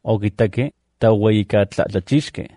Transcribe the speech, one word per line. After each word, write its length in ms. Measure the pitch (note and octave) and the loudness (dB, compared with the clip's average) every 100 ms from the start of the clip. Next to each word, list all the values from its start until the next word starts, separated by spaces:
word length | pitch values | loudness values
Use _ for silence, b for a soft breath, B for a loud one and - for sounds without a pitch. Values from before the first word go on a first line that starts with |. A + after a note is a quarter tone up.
okitake, 680 | - A2 G2+ - A2 G#2 C#3 - _ _ | -4 -2 -2 0 -2 -2 -6 -8 _ _
taueyikatlatlachixke. 1500 | A2+ A2 G#2+ G#2+ G2+ G#2+ G2+ - - G2+ F2 C#3+ - - - | 2 4 2 2 2 0 0 -2 -4 -4 -2 -2 -2 -12 -16